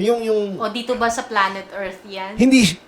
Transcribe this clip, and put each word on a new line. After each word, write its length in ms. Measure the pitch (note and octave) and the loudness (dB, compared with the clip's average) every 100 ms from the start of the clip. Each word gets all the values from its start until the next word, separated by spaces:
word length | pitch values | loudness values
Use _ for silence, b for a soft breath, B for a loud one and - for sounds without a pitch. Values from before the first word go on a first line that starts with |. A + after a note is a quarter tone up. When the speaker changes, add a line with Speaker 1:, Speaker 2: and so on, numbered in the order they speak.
Speaker 1:
yung, 200 | G#3 A#3 | 0 0
yung 180 | A3+ G#3+ G3+ F#3+ | 0 -2 -2 -4
Speaker 2:
O 100 | G#3+ | -6
dito 260 | A3 A#3+ B3 | -4 -4 -2
ba 80 | A#3 | -2
sa 160 | - - | -2 -2
planet 420 | G#3+ G3 G3 F#3+ F#3 | 0 0 -2 -10 -10
Earth 260 | F#3+ F#3+ G#3 | -10 -10 -14
yan? 260 | F#3+ F#3+ A3 | -12 -8 2
Speaker 1:
Hindi, 340 | B3+ C4 F#3+ E3+ | 6 6 4 0